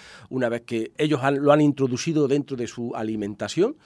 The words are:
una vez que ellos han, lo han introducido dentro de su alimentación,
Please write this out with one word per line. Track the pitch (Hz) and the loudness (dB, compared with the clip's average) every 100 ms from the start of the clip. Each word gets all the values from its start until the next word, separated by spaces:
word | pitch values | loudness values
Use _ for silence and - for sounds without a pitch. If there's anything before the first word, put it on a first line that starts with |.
| - - - | -18 -20 -8
una | 131 120 | -2 -2
vez | 117 | -2
que | - 113 110 - | -4 -4 -4 -2
ellos | 151 135 | 0 0
han, | 135 139 | 0 2
lo | 143 | 4
han | 151 | 6
introducido | 147 135 131 123 170 151 135 | 4 4 0 0 -2 0 2
dentro | 147 135 127 | 0 -2 -6
de | |
su | 113 - 120 | -8 -8 -8
alimentación, | 127 110 107 101 101 104 156 233 311 | -6 -6 -4 -6 -6 -4 0 0 -2